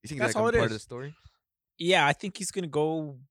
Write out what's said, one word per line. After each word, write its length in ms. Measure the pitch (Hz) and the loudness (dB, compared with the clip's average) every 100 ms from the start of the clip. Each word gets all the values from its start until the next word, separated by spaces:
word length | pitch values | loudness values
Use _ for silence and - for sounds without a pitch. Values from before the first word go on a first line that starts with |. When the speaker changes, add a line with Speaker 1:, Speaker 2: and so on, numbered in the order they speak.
Speaker 1:
You 40 | 113 | -10
think 120 | 147 | -2
Speaker 2:
That's 140 | 220 | 0
Speaker 1:
that, 60 | 214 | 2
like, 20 | |
Speaker 2:
all 60 | 226 | 2
Speaker 1:
a 20 | |
Speaker 2:
it 60 | |
Speaker 1:
part 160 | 233 113 | 2 2
of 0 | |
Speaker 2:
is. 20 | |
Speaker 1:
the 40 | 110 | -2
story? 340 | - 123 139 156 _ _ _ _ _ _ | -10 -12 -12 -16 _ _ _ _ _ _
Speaker 2:
Yeah, 280 | 170 185 143 | 2 4 4
I 60 | |
think 240 | 143 202 - | 2 -6 -8
he's 140 | 185 | -6
gonna 160 | 196 170 | -6 -2
go 520 | 151 156 160 151 131 139 | 0 0 -2 -6 -12 -20